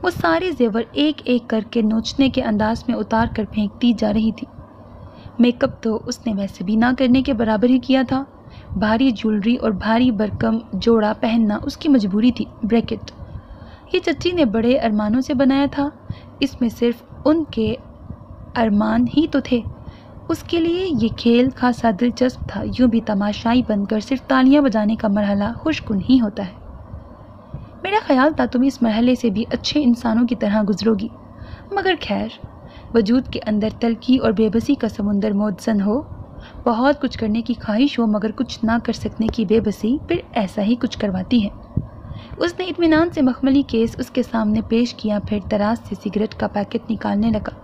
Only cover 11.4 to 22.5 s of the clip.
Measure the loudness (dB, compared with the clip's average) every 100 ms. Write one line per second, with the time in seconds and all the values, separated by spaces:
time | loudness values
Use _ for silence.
11.4 | 2 0 -4 -4 2 4 4 2 2 0
12.4 | -8 -6 0 0 0 -8 -10 -16 -16 -16
13.4 | -16 -20 -20 -20 -4 -4 -2 -2 -2 0
14.4 | 2 2 2 2 2 0 0 0 0 2
15.4 | 2 4 0 0 -4 -6 -16 -16 -16 -4
16.4 | -4 -2 -4 0 -2 -2 -12 -4 2 2
17.4 | 0 -2 -2 -4 -10 -20 -18 -18 -18 -20
18.4 | -10 -2 2 4 2 2 2 2 2 0
19.4 | 0 -2 -2 -12 -16 -18 -20 -20 -6 -6
20.4 | -2 0 0 0 -2 0 0 0 4 4
21.4 | 4 2 0 2 0 2 0 2 -2 -2
22.4 | -8